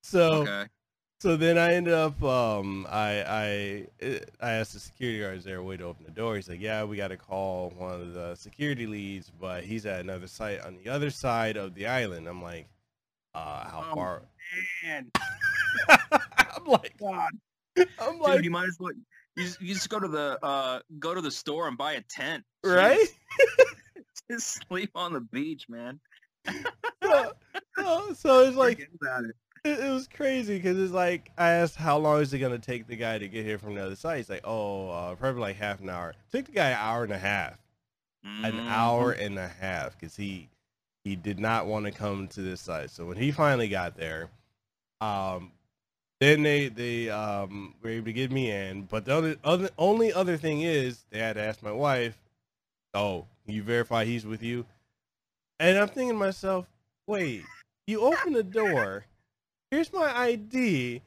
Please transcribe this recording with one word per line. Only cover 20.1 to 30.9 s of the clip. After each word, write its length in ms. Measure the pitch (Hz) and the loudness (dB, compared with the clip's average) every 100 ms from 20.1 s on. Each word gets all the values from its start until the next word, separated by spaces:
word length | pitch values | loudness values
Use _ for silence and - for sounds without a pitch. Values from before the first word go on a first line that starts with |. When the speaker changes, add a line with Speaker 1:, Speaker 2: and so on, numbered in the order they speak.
| 151 147 135 | 0 0 -2
Speaker 2:
uh, 360 | 151 139 131 127 - 151 | 0 0 0 -2 -8 -8
go 160 | 160 | -4
to 60 | 180 | -2
the 80 | 156 | -4
store 380 | - - 151 165 | -6 -6 -2 -2
and 100 | 123 | -2
buy 160 | 143 | -4
a 80 | 151 | -4
tent. 420 | - - 135 156 - _ | -8 -8 -6 -6 -8 _
Speaker 1:
Right? 340 | 190 180 202 359 | 6 8 10 10
Speaker 2:
Jeez. 180 | 440 - _ - | 6 4 _ -12
<laughs> 920 | 466 - 508 - - 381 - - _ | -4 6 6 6 -20 -20 -20 -20 _
Just 320 | 240 - - - | -6 -6 -8 -6
sleep 220 | 185 202 | -4 -4
on 180 | 175 175 | -6 -4
the 60 | 156 | -4
beach, 480 | 113 123 151 151 - | -6 -6 -6 -8 -12
man. 320 | 117 120 135 _ - _ _ - | -12 -12 -14 _ -20 _ _ -10
<laughs> 40 | - 480 - 466 - | -6 -8 -6 -10 -4
Speaker 1:
So, 300 | 370 302 233 - _ 381 - - | 4 4 4 -8 _ -14 -10 -6
so, 340 | 381 330 415 | 0 0 -2
so 280 | 302 320 254 262 | -4 6 8 8
it's 80 | 262 | 8
like, 220 | 254 233 | 4 4
Speaker 2:
Forget 100 | 147 | -8
about 300 | 170 139 127 | -8 -4 -4
it. 120 | 117 113 _ - | -6 -10 _ -6
Speaker 1:
it, 160 | 302 294 | -2 0
it 100 | 269 | 0
was 180 | 262 269 | -2 -4
crazy 520 | - 285 262 214 202 | -2 0 0 0 -2
'cause 180 | 185 185 | 0 2
it's 140 | 190 | 0